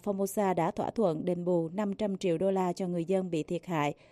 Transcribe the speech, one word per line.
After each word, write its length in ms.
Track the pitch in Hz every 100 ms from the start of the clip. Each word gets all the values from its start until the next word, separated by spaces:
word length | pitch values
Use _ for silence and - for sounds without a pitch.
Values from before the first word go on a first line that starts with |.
Formosa 520 | 208 190 196 - 196 175
đã 160 | 165
thỏa 180 | - -
thuận 360 | - 196 156 175
đền 200 | 175 175
bù 240 | 175 165
năm 200 | 185 208
trăm 240 | 196 208 190
triệu 200 | 185 165
đô 140 | 190
la 220 | 190 180
cho 140 | 175 185
người 180 | 175 165
dân 260 | 190 185
bị 120 | 165
thiệt 220 | 147 175 -
hại 280 | 160 143 - -